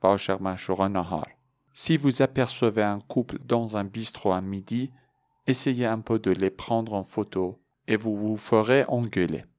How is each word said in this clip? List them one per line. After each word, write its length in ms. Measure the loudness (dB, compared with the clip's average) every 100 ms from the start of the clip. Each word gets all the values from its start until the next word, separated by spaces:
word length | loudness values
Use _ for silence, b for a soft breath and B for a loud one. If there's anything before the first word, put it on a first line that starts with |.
و 40 | 2
عاشق 340 | 2 2 -2
معشوقا 460 | -4 -6 -4 0 0
نهار. 480 | 0 -4 -4 -6 -14 _ _ _
Si 240 | -4 2 2
vous 240 | 2 2
apercevez 600 | 2 2 -2 2 0 2
un 160 | 0 -2 -4
couple 240 | -4 -2 -6
dans 380 | 0 0 0 -4
un 60 |
bistrot 480 | -6 -6 -6 -2 0
à 100 | 0
midi, 500 | -2 -6 -6 -6 -6 b b b _ _ -2
essayez 380 | 0 0 0 0
un 160 | -2
peu 180 | 0 0
de 120 | 2
les 180 | 2 0
prendre 440 | -2 -2 -2 -2
en 100 | -4
photo 580 | -4 -4 -4 -2 -4 -6 _ _ -2
et 100 | 0
vous 180 | 0 -2
vous 200 | -2 -2
ferez 480 | 2 4 6 4 4
engueuler. 580 | 0 -2 0 0 -2 -8